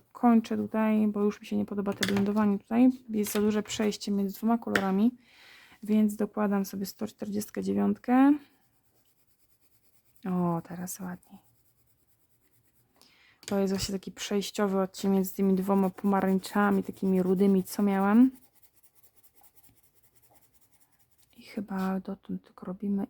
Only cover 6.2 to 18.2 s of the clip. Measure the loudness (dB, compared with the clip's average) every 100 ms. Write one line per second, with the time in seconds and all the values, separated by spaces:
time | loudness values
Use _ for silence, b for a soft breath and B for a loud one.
6.2 | -6 -2 0 0 -2 -6 -10 -10 -10 -10
7.2 | -8 -6 -6 -6 -2 0 0 -2 2 4
8.2 | 6 4 b b b _ _ _ _ _
9.2 | _ _ _ _ _ _ _ _ _ _
10.2 | -4 -2 0 -2 -6 -12 -10 -10 -12 -14
11.2 | _ -20 _ _ _ _ _ _ _ _
12.2 | _ _ _ _ _ _ _ _ b b
13.2 | b b -4 -2 0 -2 -4 -8 -10 -12
14.2 | -4 -4 -4 -2 -2 0 -2 -2 0 0
15.2 | 0 0 2 2 2 2 2 0 0 2
16.2 | 2 0 0 0 2 2 -2 -4 0 2
17.2 | 2 4 4 2 0 -2 0 2 4 6